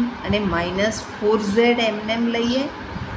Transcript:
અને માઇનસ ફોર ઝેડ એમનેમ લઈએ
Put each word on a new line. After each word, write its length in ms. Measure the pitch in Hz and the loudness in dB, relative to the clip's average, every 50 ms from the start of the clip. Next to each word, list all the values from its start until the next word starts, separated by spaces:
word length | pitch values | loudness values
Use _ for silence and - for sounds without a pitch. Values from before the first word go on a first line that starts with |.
| 240 240 - - - | 0 0 -2 -6 -4
અને 140 | 190 196 208 | -2 0 0
માઇનસ 640 | 208 185 170 170 170 180 180 190 202 220 220 - - | 0 0 0 0 0 0 0 0 0 0 0 -4 -8
ફોર 340 | - - - 220 208 220 214 | -10 -8 -2 2 2 4 4
ઝેડ 400 | 214 196 196 233 233 240 240 240 | 2 2 2 4 4 4 4 4
એમનેમ 440 | 233 220 208 208 208 214 220 233 233 | 2 0 -2 -2 -4 -4 -2 0 0
લઈએ 360 | 233 233 233 233 240 240 262 277 294 - - - - - - - - - | 0 0 0 0 2 2 0 0 -2 -6 -10 -12 -10 -10 -8 -8 -8 -6